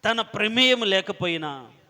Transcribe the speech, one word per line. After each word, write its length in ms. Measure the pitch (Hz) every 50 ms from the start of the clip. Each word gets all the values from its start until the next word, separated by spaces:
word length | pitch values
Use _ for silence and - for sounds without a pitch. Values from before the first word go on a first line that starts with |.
| -
తన 160 | 208 226 226
ప్రమేయం 600 | 220 - - 208 208 214 226 247 262 254 254 240
లేకపోయినా 840 | 226 202 196 190 190 196 190 - 180 175 165 165 156 151 139 135 123 110 - _ _